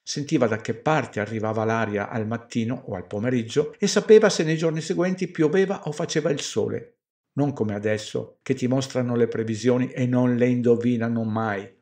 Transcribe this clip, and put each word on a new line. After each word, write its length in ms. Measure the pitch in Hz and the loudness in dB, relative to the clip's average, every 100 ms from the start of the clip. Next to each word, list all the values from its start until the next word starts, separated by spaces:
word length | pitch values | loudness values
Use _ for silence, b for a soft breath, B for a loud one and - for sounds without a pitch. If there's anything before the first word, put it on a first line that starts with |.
Sentiva 420 | - - 143 156 117 | -10 -8 -2 2 2
da 120 | 107 | 0
che 180 | - 110 | -4 -4
parte 440 | - 156 117 - | 0 0 -2 -6
arrivava 460 | 104 110 107 110 110 | -4 -4 -2 -2 0
l'aria 420 | 113 107 104 101 | 0 -2 -4 -4
al 200 | 113 107 | -6 -4
mattino 560 | 113 - 120 113 139 - | -6 -6 -4 -4 -6 -8
o 80 | |
al 140 | 95 - | -10 -8
pomeriggio 640 | 104 120 127 113 139 147 - | -4 -2 -2 0 -2 -2 -2
e 80 | 202 | 0
sapeva 420 | 214 - 220 214 | 0 8 8 8
se 140 | - | 2
nei 140 | 160 160 | 0 0
giorni 220 | 165 156 | 0 -2
seguenti 480 | 156 170 180 185 175 | -4 -2 -2 -2 -6
pioveva 580 | 170 151 190 185 190 160 | 0 2 2 0 -2 -6
o 60 | |
faceva 380 | 147 170 160 160 | -6 -4 -2 -2
il 100 | 151 | -4
sole. 580 | - 110 104 110 - _ _ _ _ | -2 -2 -2 -4 -10 _ _ _ _
Non 180 | - 143 | -2 -2
come 220 | 135 107 | 0 -4
adesso, 640 | 104 107 107 - 123 120 _ | -2 -2 -2 -4 -8 -8 _
che 100 | - | -4
ti 140 | 131 123 | -2 0
mostrano 480 | 131 131 131 123 120 | 0 -2 -4 -2 2
le 120 | 113 | 2
previsioni 640 | - 113 107 120 123 127 | 2 -4 0 2 2 0
e 160 | - 123 | -2 0
non 300 | 123 123 120 | 2 2 4
le 100 | 123 | 2
indovinano 800 | 123 120 117 120 120 113 117 | 4 4 4 4 0 0 -2
mai. 440 | 110 110 110 101 104 _ | -2 -2 -2 -4 -8 _